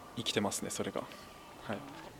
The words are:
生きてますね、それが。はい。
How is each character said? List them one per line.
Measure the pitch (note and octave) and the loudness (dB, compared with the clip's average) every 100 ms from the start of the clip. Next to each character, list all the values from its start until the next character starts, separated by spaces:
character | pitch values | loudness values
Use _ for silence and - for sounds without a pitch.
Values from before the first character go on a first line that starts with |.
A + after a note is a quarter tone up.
| - - | -8 -2
生 | |
き | - | 4
て | - | 6
ま | G2+ | 6
す | - | 4
ね、 | F#2 | 2
そ | - | 2
れ | G2+ | 2
が。 | - - - - - - - | 0 -2 -6 -12 -12 -12 -8
は | - | -2
い。 | G2+ G2 - - | -2 -4 -8 -10